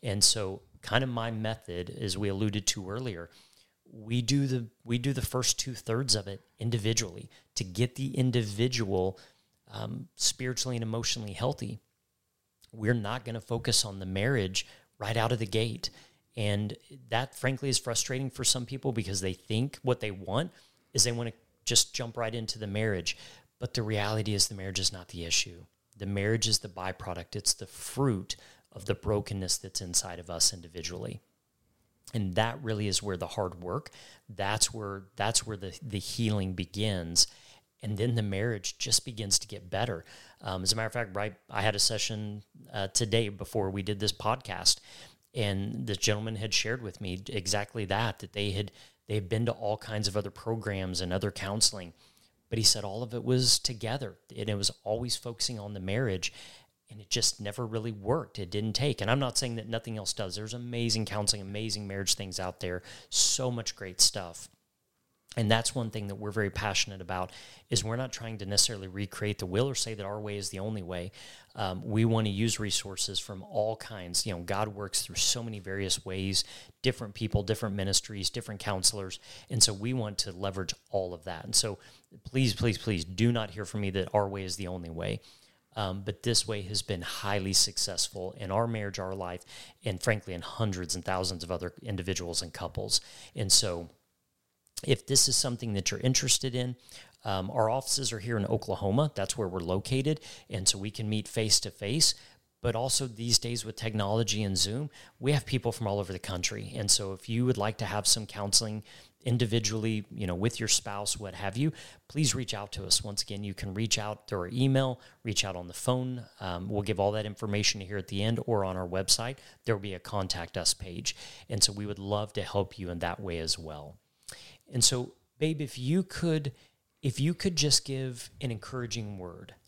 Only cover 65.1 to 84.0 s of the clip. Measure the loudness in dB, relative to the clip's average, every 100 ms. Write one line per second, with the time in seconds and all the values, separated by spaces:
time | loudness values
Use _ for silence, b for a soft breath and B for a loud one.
65.1 | _ _ 0 4 4 4 -2 -4 -4 -6
66.1 | -6 -2 0 0 2 0 2 0 -4 -4
67.1 | -4 -4 B B B _ 0 2 -2 -4
68.1 | -8 -8 -8 0 4 2 0 -8 -6 -6
69.1 | -2 -2 -2 0 0 2 0 -4 -6 -6
70.1 | -6 -6 -6 -6 -6 -4 -4 -4 -6 -6
71.1 | B B B B -4 -4 -2 0 4 4
72.1 | 4 2 2 0 0 0 -2 -2 -4 -2
73.1 | -2 -4 -10 -4 0 0 -2 -8 -10 -2
74.1 | -2 0 -4 -2 -2 -2 -4 -2 -2 -2
75.1 | 0 2 2 -2 -8 -6 -2 0 0 -2
76.1 | -2 2 2 0 B B _ 0 0 -6
77.1 | -4 0 2 2 0 0 0 2 2 0
78.1 | -4 -4 -4 -8 -6 -2 2 2 2 -4
79.1 | -10 B B B 4 4 4 -2 -2 0
80.1 | -2 -2 -2 -2 -2 -4 -6 _ -2 -2
81.1 | -6 -8 -8 2 2 2 -4 b b _
82.1 | -18 -2 2 2 4 2 2 0 0 -2
83.1 | 4 4 4 -2 -6 -6 -2 0 0